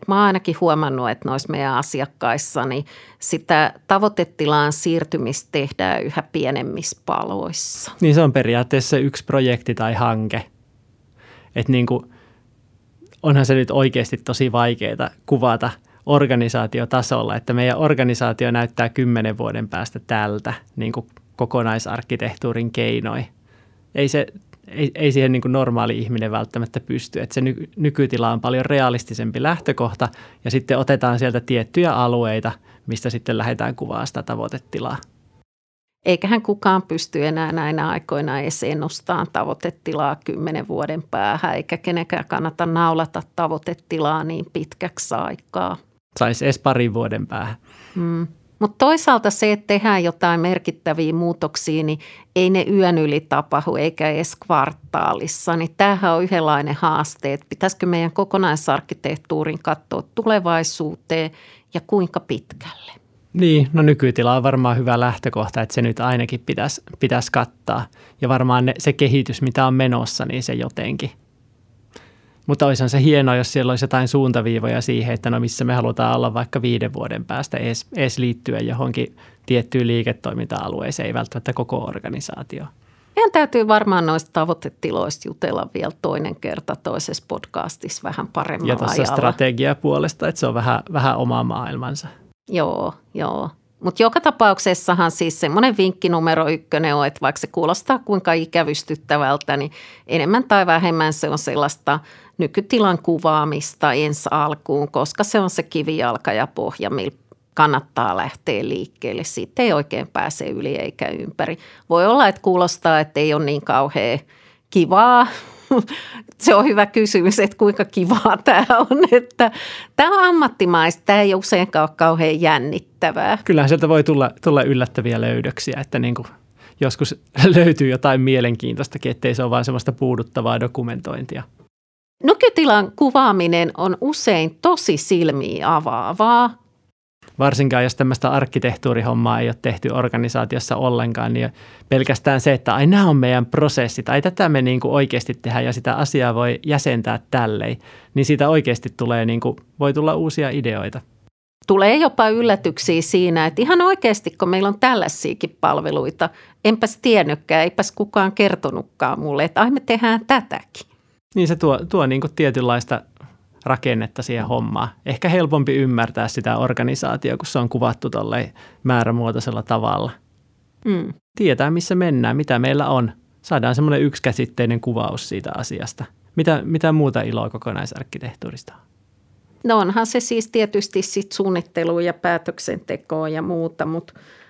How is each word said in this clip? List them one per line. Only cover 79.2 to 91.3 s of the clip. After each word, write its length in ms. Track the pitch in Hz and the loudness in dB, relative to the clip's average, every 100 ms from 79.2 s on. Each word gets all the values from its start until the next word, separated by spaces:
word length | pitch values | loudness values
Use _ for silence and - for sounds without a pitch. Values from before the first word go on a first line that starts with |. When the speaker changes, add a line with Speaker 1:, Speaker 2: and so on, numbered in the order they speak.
| - _ - | -20 _ -2
Speaker 2:
tiettyyn 400 | 123 117 131 120 | -2 0 -2 0
liiketoiminta-alueeseen, 1200 | 117 113 120 120 110 110 113 98 - - - 110 | 0 -2 -4 -6 -8 -6 -6 -6 -8 -8 -8 -6
ei 80 | |
välttämättä 380 | 117 117 120 - | -6 -6 -8 -6
koko 320 | 123 120 131 | -6 -6 -6
organisaatio. 800 | - - - 139 - - - - 147 _ _ _ _ - | -8 -10 -10 -10 -12 -14 -14 -14 -16 _ _ _ _ 0
Speaker 1:
Meidän 160 | 427 | 2
täytyy 360 | 330 285 240 214 | 4 2 2 4
varmaan 380 | 214 208 185 165 | 4 4 2 2
noista 240 | 160 - | -2 -2
tavoitetiloista 960 | 165 160 165 147 - 160 90 90 - - | -2 -2 -4 -8 -8 -6 -4 -4 -6 -12
jutella 400 | - - 90 - | -6 -4 -4 -6
vielä 180 | - - - | -6 -8 -6
toinen 340 | - - - - | -4 -4 -6 -8
kerta 400 | - 78 - - | -8 -8 -8 -8
toisessa 480 | - - - 170 - | -8 -6 -8 -10 -10
podcastissa 760 | - - - - - - - | -12 -8 -8 -8 -10 -12 -10
vähän 260 | - - - | -8 -8 -6
paremmalla 440 | - - 147 117 | -6 -6 -4 -4
Speaker 2:
Ja 40 | 123 | -2
tuossa 260 | - 156 | -2 0
Speaker 1:
ajalla. 140 | 123 135 | 0 2
Speaker 2:
strategiapuolesta, 1120 | 123 120 131 120 139 143 147 143 156 - 156 | 0 2 0 0 -2 0 0 0 -2 -4 -6
että 100 | 170 | -2
se 80 | 127 | -2
on 80 | |
vähän, 280 | 117 117 117 - | -2 0 -2 -2
vähän 240 | 156 131 113 | -2 0 0
oma 260 | 123 | 0